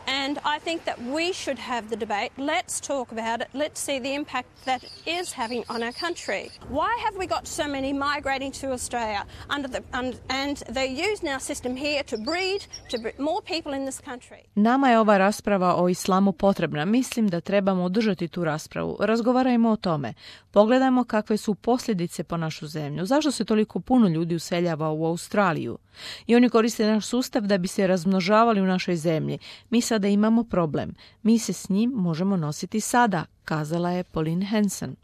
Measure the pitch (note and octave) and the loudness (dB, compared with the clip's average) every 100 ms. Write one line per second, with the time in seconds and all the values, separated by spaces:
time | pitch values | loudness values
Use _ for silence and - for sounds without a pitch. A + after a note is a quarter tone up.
0 | - C4+ C4+ D4 D4 D4+ E4+ E4 - - | -4 -2 -2 -2 -2 -2 -4 -4 -6 -6
1 | A#3+ D4+ E4+ F#4 - B3 A3+ A#3+ G#3+ A3 | -4 -2 -2 -4 -6 -6 -4 -6 -4 -8
2 | A3 G3+ A#3+ - C#4 E4+ - - - C#4 | -4 -4 -4 -6 -2 -2 -4 -10 -4 -6
3 | A#3 A3+ A3+ A#3 - C4 D4+ - - C4+ | -4 -6 -4 -4 -6 -4 -6 -4 -4 -4
4 | C4 C#4 D4 B3+ B3+ - C4+ B3+ - - | -2 -4 -4 -6 -8 -8 -4 -4 -6 -10
5 | D#4 F4 F4+ - A3+ A#3+ - A#3 A#3 A#3+ | -6 -4 -6 -6 -6 -6 -6 -6 -6 -4
6 | E4+ F4 - G3 - - G#3 C4+ F#4 A#4 | -6 -6 -6 -6 -6 -16 -8 -2 -2 -2
7 | A4+ G4 F#4 D#4+ - - D4 C#4 C4+ C#4 | -4 -4 -4 -6 -6 -6 -4 -4 -4 -2
8 | C#4+ D4 C#4 C4+ C4+ - C4+ B3+ - A#3+ | -2 -2 -2 -4 -6 -8 -6 -6 -6 -4
9 | A3 G3+ - - - C#4+ C4 G#3 - B3+ | -4 -4 -8 -14 -6 -6 -4 -8 -6 -6
10 | B3+ A3+ - C4+ C#4 C#4 - B3 C4 C4 | -6 -6 -6 -4 -4 -6 -6 -4 -2 -2
11 | F#4+ G#4 D#4+ C4+ - C#4+ B3 B3+ D4 D4 | -2 -2 -4 -4 -6 -6 -6 -4 -2 -2
12 | C#4+ A3 A3 F4 F#4+ G4 - - - A#3+ | -4 -6 -2 -2 -2 -4 -6 -18 -8 -6
13 | A3+ - D4 F#4+ - E4 D#4+ C4+ C4+ - | -6 -4 -2 -2 -4 -6 -4 -6 -6 -8
14 | - B3 - G#3 _ G3+ A3 C4+ C4+ A3+ | -12 -14 -14 -20 _ 2 4 4 6 6
15 | G#3+ G3 F#3+ - - G3+ F3+ E3+ F3+ F3+ | 6 6 4 2 0 2 2 4 2 0
16 | - F#3 G3 F#3 G3 G3 E3 D3 E3+ A#3+ | 2 4 4 4 2 2 0 -2 2 2
17 | B3 - G#3+ E3+ - G3+ G3 F#3 F3+ G3 | 0 0 0 0 0 2 2 2 0 0
18 | A3 F#3 E3+ F3+ E3 D3+ - - - - | 0 0 -4 -2 -2 -2 -6 -6 -4 0
19 | G#3 A3+ A3 B3+ C4 A#3+ A3+ G#3+ F#3+ D3+ | 2 2 2 2 4 4 4 2 0 -2
20 | A#2+ - - - _ G3 G#3+ B3+ C4 B3+ | -2 -10 -18 -20 _ 6 6 6 6 4
21 | B3 G#3+ - G#3+ - G3 - B3 - F#3+ | 2 -2 0 -2 0 -2 0 0 0 -2
22 | E3+ - D#3+ E3+ D#3+ - D3+ D#3 C#3+ D3 | -2 -6 -6 -4 -4 -6 -10 -8 -6 -4
23 | F#3 C#4+ D4+ - G3 G#3+ G#3+ G3 - B3+ | 0 2 2 -2 0 2 2 -4 2 6
24 | G3+ D#3+ E3+ E3+ - F3 F3 D3+ D#3 D#3 | 6 4 0 -2 -2 0 0 0 -2 0
25 | E3 F3 - G3+ F#3+ D3 A#2+ - - - | -2 -2 -2 2 2 0 -4 -10 -14 -18
26 | - - - A#3+ B3 A3+ A3+ - G#3+ G#3+ | -16 -12 4 6 6 6 4 2 2 2
27 | - A#3+ C4 B3 G3+ G3+ F3 - F#3+ F#3 | 0 -2 -2 -2 2 0 0 0 2 2
28 | E3+ F#3+ F3 G#3+ A#3 G#3 F#3+ F#3 - F3 | 2 2 4 6 6 4 2 2 0 0
29 | E3+ D#3 C#3+ C#3+ - - _ A3+ - A3 | 2 0 -2 -6 -10 -20 _ 0 2 2
30 | G3 G3+ G#3+ A3+ A3+ F3+ D#3+ C#3 G#2+ - | 4 4 4 4 2 0 2 -2 -4 -10
31 | - _ G#3+ A3+ A3 F3 - F#3+ A#3+ C4 | -20 _ 4 4 2 -6 0 2 2 2
32 | F3 D#3 F#3+ F#3+ D3+ - F#3 A3 - B3 | 0 0 0 0 0 -4 -4 -4 0 2
33 | A#3+ F3+ - _ - D#3 D3+ E3+ F3 F3+ | 4 2 -4 _ -6 -4 -2 -2 0 -2
34 | F#3 E3 D#3+ E3+ G3 G#3+ G#3 - - - | -4 -4 -2 -2 0 2 0 -2 -8 -12